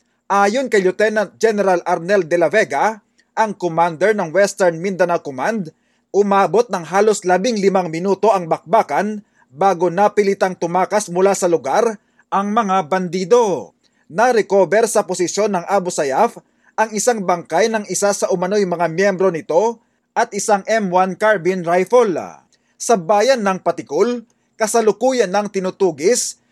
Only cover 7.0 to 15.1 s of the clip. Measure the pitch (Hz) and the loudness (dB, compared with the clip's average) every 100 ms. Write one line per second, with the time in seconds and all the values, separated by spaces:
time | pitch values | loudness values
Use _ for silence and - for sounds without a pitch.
7 | 214 202 175 180 220 220 196 185 175 160 | 2 0 0 0 0 0 0 0 -2 -4
8 | 185 190 208 196 170 151 - 214 190 147 | -2 0 2 0 0 -6 0 0 2 0
9 | 202 214 - _ _ 131 196 175 175 170 | -2 -6 -14 _ _ -2 0 2 0 2
10 | 208 208 196 196 190 180 170 175 185 208 | 0 2 0 0 -2 -2 -2 -2 0 -2
11 | 208 175 190 190 180 160 131 170 233 208 | -2 0 2 2 0 0 0 0 0 -2
12 | _ _ _ 185 202 214 208 190 156 190 | _ _ _ -4 -2 -2 0 0 0 -4
13 | 180 180 180 240 220 151 90 _ _ _ | -4 -4 2 2 2 -2 -8 _ _ _
14 | _ 165 247 233 - 196 175 202 226 220 | _ 0 2 2 2 2 2 2 2 0
15 | 196 | -2